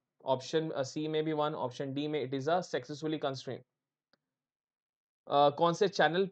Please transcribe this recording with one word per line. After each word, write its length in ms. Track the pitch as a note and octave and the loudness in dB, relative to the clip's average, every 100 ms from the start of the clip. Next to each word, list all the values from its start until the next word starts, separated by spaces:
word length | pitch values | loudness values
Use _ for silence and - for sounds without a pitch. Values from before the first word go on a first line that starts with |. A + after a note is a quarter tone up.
| _ _ | _ _
option, 480 | - C3 - D#3+ D#3+ | -2 -2 0 -2 -2
uh, 120 | C#3 | -4
C 240 | C3 D#3 D#3 | -4 -4 -2
में 160 | D#3 | -2
भी 100 | D#3+ | -2
one, 200 | D3+ D3 | 0 -2
option 380 | D#3 B2 B2 C#3 | -2 -6 -6 -6
D 140 | C3+ D3+ | -4 -4
में 140 | D3+ | -4
it 120 | C3 | -4
is 140 | C#3 C#3 | -2 0
a 140 | F3+ | 0
successfully 560 | F3 C#3+ - C#3+ D#3 D#3 | 0 -6 -6 -8 -4 -2
constrained. 460 | C#3+ C3 C3+ A#2 - _ _ _ _ _ _ _ _ _ _ _ _ _ _ _ - | -4 -6 -8 -10 -12 _ _ _ _ _ _ _ _ _ _ _ _ _ _ _ 0
Uh, 240 | C#3+ C#3+ C#3+ | 6 6 6
कौन 160 | E3+ | 2
से 140 | E3 G3 | 4 0
चैनल 380 | - D3+ F3 F#3+ | 4 2 4 0